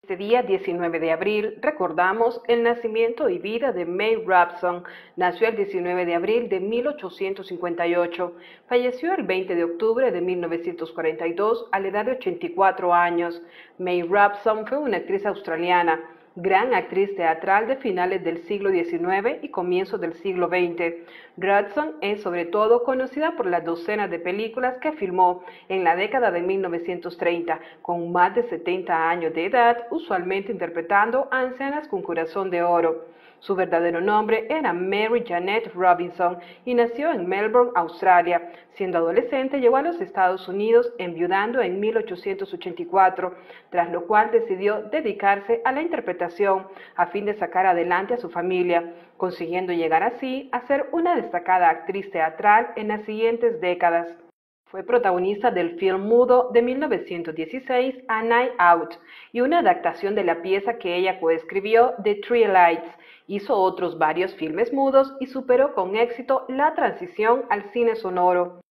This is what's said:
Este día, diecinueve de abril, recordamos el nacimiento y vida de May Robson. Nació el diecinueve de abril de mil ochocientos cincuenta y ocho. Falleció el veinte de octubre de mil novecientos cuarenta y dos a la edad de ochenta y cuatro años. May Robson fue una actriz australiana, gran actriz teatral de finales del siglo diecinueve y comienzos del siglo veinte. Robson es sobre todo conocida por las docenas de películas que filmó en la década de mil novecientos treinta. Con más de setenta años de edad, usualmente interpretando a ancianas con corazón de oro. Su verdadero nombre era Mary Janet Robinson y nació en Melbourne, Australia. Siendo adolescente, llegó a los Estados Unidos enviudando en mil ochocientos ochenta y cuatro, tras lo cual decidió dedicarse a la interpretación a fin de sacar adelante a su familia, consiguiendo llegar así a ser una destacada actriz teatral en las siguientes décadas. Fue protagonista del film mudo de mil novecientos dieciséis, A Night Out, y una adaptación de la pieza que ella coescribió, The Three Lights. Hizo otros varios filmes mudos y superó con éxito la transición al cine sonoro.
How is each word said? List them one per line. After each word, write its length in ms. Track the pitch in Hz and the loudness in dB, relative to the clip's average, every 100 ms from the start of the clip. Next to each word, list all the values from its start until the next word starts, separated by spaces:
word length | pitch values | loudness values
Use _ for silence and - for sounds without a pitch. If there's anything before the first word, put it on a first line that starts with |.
Este 140 | - 185 | -10 -8
día, 260 | 202 247 | 0 2
diecinueve 580 | 247 190 - 175 175 165 | 2 0 0 -2 -2 -2
de 100 | 165 | 0
abril, 480 | 160 190 214 208 - | 0 0 0 -2 -2
recordamos 800 | 277 302 180 160 180 214 233 240 - | -4 -2 -2 2 2 2 0 0 0
el 160 | 233 | 2
nacimiento 640 | 233 240 233 220 233 233 277 | 2 0 -2 0 0 0 -2
y 120 | 180 | -2
vida 320 | 190 233 277 | -4 -2 -2
de 120 | 185 165 | -2 -4
May 280 | 180 214 226 | -2 0 0
Robson. 600 | 180 185 175 - 180 175 175 - - - | 4 4 4 0 -4 -4 -10 -20 -16 -2
Nació 320 | 180 175 220 | -2 2 0
el 80 | 208 | 0
diecinueve 500 | 196 185 175 180 175 | -4 -2 -2 -2 0
de 80 | |
abril 340 | 170 190 226 226 | -2 0 0 0
de 120 | 190 | -4
mil 260 | 190 233 269 | -2 -2 -2
ochocientos 640 | 285 190 175 196 196 190 | -6 -12 -8 -6 -6 -10
cincuenta 400 | 175 175 170 170 | -8 -6 -2 0
y 80 | 175 | 0
ocho. 400 | 175 170 180 - - - _ | 0 -2 -8 -8 -20 -20 _
Falleció 440 | 247 247 247 330 | 0 0 -2 -4
el 120 | 370 | -2
veinte 320 | 196 185 185 175 | -2 -4 -2 -2
de 80 | |
octubre 480 | 170 170 220 226 254 | -2 0 0 2 0
de 80 | 175 | 0
mil 200 | 180 180 | -2 -2
novecientos 520 | 170 170 170 170 160 | -4 -4 -4 -6 -6
cuarenta 340 | - 160 160 170 | -4 -4 -2 -4
y 60 | |
dos 360 | 170 208 233 - | 0 0 0 -2
a 80 | 196 | -4
la 80 | 196 | -2
edad 160 | 202 | -2
de 80 | 220 | -2
ochenta 340 | 254 190 175 175 | -4 -4 -6 -6
y 40 | |
cuatro 440 | 170 196 185 180 | 2 2 2 2
años. 480 | 175 175 170 170 170 - - - _ | 4 4 0 -2 -6 -16 -20 -20 _
May 240 | 180 180 | -2 -2
Robson 640 | 170 202 202 202 226 220 214 | 2 4 4 2 -2 -2 -4
fue 100 | 277 | -4
una 200 | 294 180 | -2 -4
actriz 280 | - 190 208 | -2 -2 -2
australiana, 760 | 185 - 165 175 180 170 160 - - _ - | -6 -6 -4 2 2 4 0 -4 -20 _ -6
gran 360 | 180 190 247 | 0 2 2
actriz 420 | 208 185 185 202 196 | 0 0 -2 -2 0
teatral 500 | 165 160 185 196 220 | 0 0 2 2 2
de 100 | 269 | -4
finales 460 | 233 180 180 190 | -2 -2 0 0
del 200 | 170 165 | -4 -6
siglo 260 | - 208 196 | -6 -2 0
diecinueve 680 | 185 170 170 175 190 220 302 | 0 0 -2 0 0 0 -4
y 80 | 285 | -8
comienzos 500 | - 180 180 185 208 | -6 -2 -2 -2 -4
del 140 | 175 | -6
siglo 360 | 165 196 180 175 | -6 -6 -2 0
veinte. 580 | 180 175 170 170 165 - - - - | 2 0 0 -4 -4 -16 -20 -20 -6
Robson 560 | 180 202 208 294 302 302 | 2 2 2 -4 -6 -4
es 180 | 202 208 | -4 -4
sobre 240 | 190 175 | -4 -4
todo 400 | 170 208 214 240 | -2 0 4 4
conocida 520 | 240 262 262 294 311 330 | 2 -2 -2 -2 -4 -2
por 80 | 196 | -2
las 180 | 175 | -2
docenas 460 | 156 170 - 214 196 | -2 -6 -4 -4 -2
de 80 | 170 | -4
películas 580 | 175 196 220 240 254 254 | -6 -4 -6 -2 -4 -2
que 100 | 311 | -6
filmó 520 | 302 196 180 180 180 - - - | -4 -4 4 4 2 -10 -20 -6
en 120 | 190 | 0
la 140 | 170 170 | 2 2
década 340 | 208 269 226 | 0 2 2
de 120 | 175 | 0
mil 180 | 180 196 | -2 -2
novecientos 560 | 185 170 170 175 180 - | -2 -4 -6 -8 -8 -2
treinta. 440 | 170 170 170 160 - - | -2 0 -2 -6 -8 -14
Con 320 | - 175 170 | -6 -4 -2
más 220 | 180 180 | 2 2
de 80 | 220 | 2
setenta 680 | 233 165 - 185 180 165 160 | -2 -4 -4 -4 -2 0 0
años 240 | 175 160 | 0 -2
de 140 | 160 180 | -2 0
edad, 400 | 254 233 240 - | 4 4 4 -2
usualmente 640 | 339 - 185 180 190 196 | -8 -4 -4 -2 -4 -4
interpretando 720 | 196 170 170 165 202 220 254 277 | -6 -6 -6 0 2 4 0 0
a 100 | 262 | -2
ancianas 480 | 254 254 277 294 302 | -2 -4 -6 -6 -6
con 140 | 190 | -8
corazón 480 | 175 165 165 202 190 | -4 -4 -4 -4 -2
de 120 | 175 | 0
oro. 540 | 175 170 170 160 - - - _ | 2 4 2 0 -8 -20 -20 _
Su 160 | - | -4
verdadero 460 | 190 175 170 170 170 | -2 2 2 0 0
nombre 460 | 190 214 214 220 220 | 2 2 2 0 0
era 240 | 311 254 | -2 -2
Mary 500 | 175 185 202 220 233 | -2 -2 0 0 0
Janet 460 | - 175 185 214 220 | 0 -4 0 -2 -4
Robinson 640 | 175 185 175 175 - 175 175 - - | 2 4 4 0 -2 -2 -2 -14 -12
y 80 | - | -2
nació 400 | 240 233 233 302 | 2 2 0 -2
en 160 | 277 180 | -2 -2
Melbourne, 420 | 190 214 247 240 | -2 2 4 4
Australia. 760 | 185 165 - 190 175 175 170 170 - _ | 2 -2 0 6 6 6 0 -2 -18 _
Siendo 260 | - 190 170 | -8 -2 0
adolescente, 640 | 165 190 - 269 262 277 | 2 2 0 -2 -2 2
llegó 160 | 240 254 | 4 4
a 60 | |
los 180 | 311 339 | 0 -4
Estados 480 | 180 - 185 190 190 | -6 0 0 0 -4
Unidos 420 | 196 214 233 240 - | -4 4 4 4 -4
enviudando 640 | 180 165 175 190 214 247 | -8 -2 0 0 0 0
en 180 | 196 185 | -2 0
mil 200 | 208 226 | 0 -2
ochocientos 540 | 214 175 196 196 196 | -4 -8 -6 -6 -8
ochenta 260 | 175 185 175 | -10 -10 -10
y 60 | 170 | -2
cuatro, 480 | 185 185 185 180 - - - _ | 4 4 2 -6 -8 -20 -20 _
tras 240 | 180 170 | -2 0
lo 140 | 170 170 | -4 2
cual 240 | 214 226 | 4 4
decidió 500 | 226 226 185 202 214 | 2 0 -2 0 -2
dedicarse 760 | 214 302 240 196 196 202 196 233 247 | -2 -4 -4 0 2 2 0 0 0
a 60 | |
la 100 | 269 | -2
interpretación 840 | 339 311 214 175 175 175 202 190 190 - - - | -4 -4 -6 -6 -6 -2 0 0 -2 -20 -14 -2
a 120 | 175 | -2
fin 180 | 202 202 | -2 -6
de 80 | |
sacar 320 | 208 170 185 190 | -4 -2 2 2
adelante 480 | 175 170 175 202 | 2 2 0 0
a 40 | 240 | -4
su 120 | 170 | -4
familia, 640 | 175 180 180 175 170 170 - - _ | -6 -2 0 2 0 0 -14 -20 _
consiguiendo 540 | 185 175 165 175 185 | -6 -4 -4 -4 -2
llegar 280 | 170 165 160 | -2 2 2
así 460 | 214 240 262 262 269 | 2 -4 -6 -6 -6
a 160 | 247 247 | -8 -2
ser 220 | 277 - | -2 0
una 220 | 339 349 | -2 0
destacada 540 | 311 - 175 175 185 170 | 0 -2 -6 2 4 4
actriz 420 | 165 - 196 190 | 2 -4 -8 -6
teatral 600 | 175 160 - 208 214 240 | -2 -2 0 4 4 4
en 140 | - 214 | -6 -6
las 160 | 214 | -6
siguientes 560 | 214 214 226 233 233 180 | -6 0 0 2 0 0
décadas. 560 | 180 175 175 170 170 170 - _ _ _ | -2 2 2 2 -2 -12 -20 _ _ _
Fue 180 | _ 190 | _ -14
protagonista 680 | 180 240 202 180 190 202 240 | 0 2 2 2 0 0 0
del 280 | 185 170 - | 2 -2 0
film 220 | 190 185 | 0 0
mudo 500 | 202 233 247 247 247 | 4 4 8 6 6
de 100 | 233 | 2
mil 180 | 240 262 | 2 -2
novecientos 540 | 294 196 - 170 170 | -2 -2 -4 -8 -8
dieciséis, 680 | 160 160 262 254 247 262 254 - | -6 -6 -8 -2 0 0 -4 -4
A 140 | 220 | -4
Night 300 | 226 233 254 - | 2 2 2 4
Out, 360 | 175 170 156 - - - - | 6 6 2 -10 -20 -20 -10
y 120 | 233 | -2
una 160 | 254 349 | 2 4
adaptación 560 | 330 170 175 160 196 | 4 2 0 -2 -2
de 100 | 214 | 0
la 160 | 180 170 | 0 -2
pieza 380 | 180 196 196 233 | 0 0 0 -4
que 180 | 180 175 | -4 0
ella 240 | 190 185 | 0 0
coescribió, 720 | 165 165 - 190 202 226 247 254 | 2 0 0 -6 4 6 6 2
The 140 | 202 208 | -2 -2
Three 300 | - 240 214 | 0 4 6
Lights. 420 | 185 175 165 - - - - - | 8 6 4 -6 -18 -20 -20 -8
Hizo 280 | 196 - 220 | -8 0 2
otros 420 | 190 185 180 165 | 2 2 -4 0
varios 380 | 156 160 185 - | 0 2 -2 -4
filmes 360 | 160 196 233 | -6 -2 -2
mudos 400 | 277 269 269 269 - | 2 4 4 4 -4
y 80 | 262 | -8
superó 480 | 269 - 247 285 | -8 2 4 4
con 220 | - 190 208 | 0 -2 0
éxito 480 | 240 240 254 262 - | -2 -2 -2 -2 -2
la 260 | 262 294 | 0 0
transición 720 | 311 294 - 180 - 220 254 - | 2 -2 -2 -12 -2 2 2 2
al 140 | 208 202 | -4 -2
cine 240 | 240 233 220 | 0 0 0
sonoro. 640 | 185 180 180 180 180 - _ | -4 2 2 2 0 -6 _